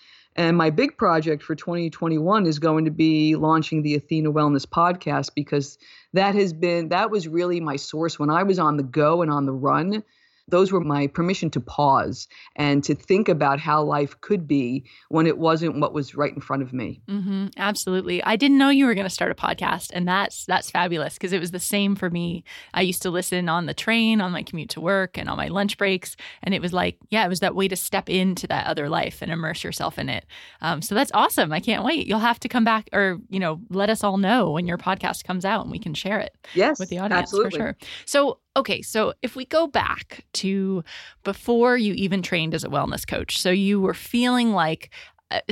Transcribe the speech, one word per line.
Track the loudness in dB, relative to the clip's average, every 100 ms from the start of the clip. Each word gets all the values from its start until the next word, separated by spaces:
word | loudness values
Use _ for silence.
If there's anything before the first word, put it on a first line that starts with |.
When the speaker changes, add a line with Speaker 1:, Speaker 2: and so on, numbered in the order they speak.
| _ -20 _ 0
Speaker 1:
And | 2 4
my | 4
big | 4 0 2
project | 2 2 2 -2
for | -4 -6
twenty | -4 -4 -4
twenty-one | -4 -2 0 2 4 2
is | 2
going | 2 2
to | 2
be | 2 4 4 4
launching | 2 4 2 2 -2
the | 0
Athena | -2 0 0 2
Wellness | 2 4 2 0
podcast, | 0 2 2 -2 -4 -4
because | -6 -2 -2 -2 -10 -20 -20 _
that | 0 2
has | 4 2
been, | 2 0 0 0
that | 0 0
was | -2 -2
really | -2 0 -2
my | -2 -6
source | -6 -4 -4 -2
when | 2
I | 2
was | 4 4
on | 2 2
the |
go | 0 2 4 4
and | 2
on | 0 -2
the |
run. | 0 0 2 0 -4 -6 _ _ _ 0
Those | 4 4
were | 2
my | 0 0 0
permission | 0 0 0 -2
to | -2
pause | -6 0 4 4 2 -6 -12 -18 -20 -2
and | 2 2
to | 2
think | -4 2 2 4
about | 2 2 0
how | 2 0
life | 2 0 -2 -6
could | -2 -2 2
be | 0 0 -4 -6 -20 _
when | 2 2
it | 4
wasn't | 2 2 0 0
what | -2
was | -2 -6
right | -2 -2
in | -2
front | -6 -4
of | -4
me. | -6 -6 -10 -8
Speaker 2:
Mm-hmm, | -6 -4 -4 -4 -4
absolutely. | -4 -2 -2 -2 -2 -2
I | 0 2
didn't | 6 6
know | 6
you | 6 4
were |
gonna | 2 -2
start | -2 -2
a |
podcast, | 0 -2 -2 -2 -2 -4
and | -4 0
that's, | 0 -2 -8 -2
that's | -2 0
fabulous, | -2 0 -2 -4 -6
'cause | -4
it | -2
was | -2
the | -6
same | -2 0 0 0
for | -2
me. | -2 -4 -6 -10 -20 -8
I | -2
used | 0 0
to | -2
listen | -2 -2 -2 0
on | -2 -2
the |
train, | -6 0 2 4 2
on | 0
my | -4
commute | -8 -10 -10
to | -6
work, | 0 0 0 -6
and | -6
on | -6
my | -4
lunch | -2 -4 -2
breaks, | -2 -2 -6 -16 -18 -10
and | -4
it | -4
was | -2
like, | -2 -2 -4 -4
yeah, | 0 0
it |
was | 0
that | -2
way | 0 -2
to | -2
step | -4 -4 -2
into | 0 2 0 -4
that | -4 -2
other | -4 -2
life | -2 -2 -6
and | -8
immerse | -6 -6 -8
yourself | -8 -6 -6 -6
in | -6
it. | -6 -8 -20 -20 -8
Um, | -4 -4
so | -2
that's | -2 0
awesome. | 2 2 2 0
I | 0
can't | -2 -2
wait. | 0 -2 0
You'll | 0
have | 0 -2
to | -2
come | 0
back | 2 2 0
or, | 0 0 0 -6
you | -4
know, | -4 -4 -6
let | -2 0
us | 2
all | 0 2
know | 2 4 2
when | 0 -2
your | -4
podcast | -2 -2 -2 -6
comes | -6 -4
out | -2 -2
and | -4
we | -8
can | -8
share | -8 -4 -4
it | -4 -12 -6
Speaker 1:
Yes, | 2 2 2
Speaker 2:
with | -4
the | -6
audience | 0 0
Speaker 1:
absolutely. | 0 0 0
Speaker 2:
for | 0
sure. | -4 -6 -14 -16 0
So, | 2 2 0 _ -2
okay, | -2 -4
so | -2 0 0 -2
if | -8 -8
we |
go | -2 0 2
back | 0 -2 -4 -8 -18 -10
to | -6 -2 0 0 -2 -6 -14 -20 -10
before | -8 -8 0 4 4 4
you | 2
even | 0 0 -2
trained | 0 -2 -2
as | -4
a | -2
wellness | -2 -2 -4 -6
coach, | -6 -4 -2
so | 0
you | 2 2 2
were | 0
feeling | -2 -4 0 2 2 2
like, | 2 0 -2 -8 -20 -20 _ _
I, | -8 -2